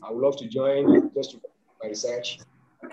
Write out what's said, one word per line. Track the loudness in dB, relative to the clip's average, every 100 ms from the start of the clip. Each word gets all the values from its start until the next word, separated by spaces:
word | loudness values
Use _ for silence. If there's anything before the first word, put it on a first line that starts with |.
I | -8
would | 0
love | 0 0
to | -6
join | -2 0 2 6 6 4
just | -4 -8
to | -10 -20 _ _ -14
my | -10
research. | -6 -6 -6 -8 -12 -18 _ _ _ -20